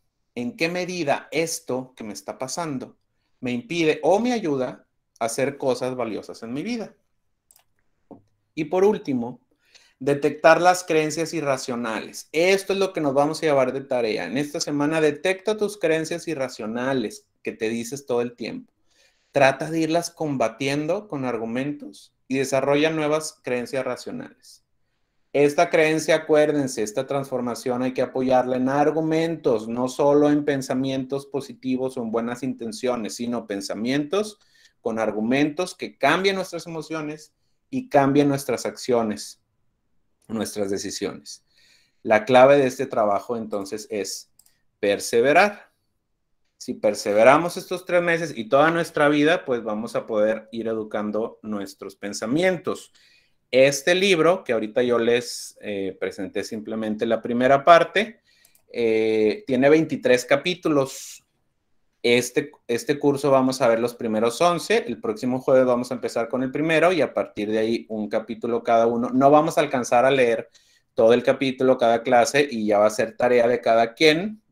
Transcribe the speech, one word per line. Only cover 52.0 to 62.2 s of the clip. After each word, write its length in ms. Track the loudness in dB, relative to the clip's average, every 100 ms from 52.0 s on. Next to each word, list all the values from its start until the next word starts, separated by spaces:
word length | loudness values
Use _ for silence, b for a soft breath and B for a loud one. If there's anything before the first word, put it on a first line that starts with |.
| -12 -8 -4 0 0 -2 -4 -8 -10 _ b b b b _
Este 440 | 4 4 4 0
libro, 480 | 2 2 4 4 2
que 100 | 0
ahorita 300 | -4 -2 -2
yo 160 | 0 2
les, 580 | 2 0 0 -10 -14 -16
eh, 340 | -10 -6 -6 -6
presenté 440 | -8 -6 -8 -8
simplemente 640 | -8 -8 -8 -6 -6 -4 -2
la 160 | -2
primera 420 | -2 0 4 4
parte, 560 | 6 6 6 -2 -4 -8 b b b b _
eh, 720 | -2 0 2 0 2 2 0 -2
tiene 240 | 2 6
veintitrés 540 | 4 4 0 2 2
capítulos. 1000 | 2 0 0 -4 0 0 0 -6 -18 -20 _ _ _ _ _ _ _ _
Este, 480 | 2 2